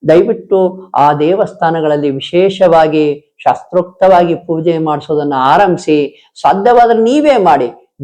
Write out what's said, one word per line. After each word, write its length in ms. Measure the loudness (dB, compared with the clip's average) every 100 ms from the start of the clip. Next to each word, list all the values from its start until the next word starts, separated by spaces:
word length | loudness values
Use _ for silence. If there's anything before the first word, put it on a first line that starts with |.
| 0
ದಯವಿಟ್ಟು 840 | 2 2 -4 -4 -2 -2 -4 -6
ಆ 180 | 0 0
ದೇವಸ್ಥಾನಗಳಲ್ಲಿ 960 | 0 -2 -2 -4 -4 -4 -2 -2 -2 -2
ವಿಶೇಷವಾಗಿ 1200 | -6 -4 -2 -2 0 2 4 2 0 -2 -4 _ _
ಶಾಸ್ತ್ರೋಕ್ತವಾಗಿ 960 | -4 -4 -4 -4 -4 0 2 4 2
ಪೂಜೆ 440 | -2 -6 -4 -2 -2
ಮಾಡಿಸೋದನ್ನ 540 | -4 -6 -4 -4 -2 -2
ಆರಂಭಿಸಿ. 960 | 0 2 2 -2 -2 -2 -2 -8 _ -4
ಸಾಧ್ಯವಾದ್ರೆ 580 | -2 0 2 2 2 2
ನೀವೇ 380 | 0 0 2 2
ಮಾಡಿ. 580 | 2 0 -2 -8 _ -4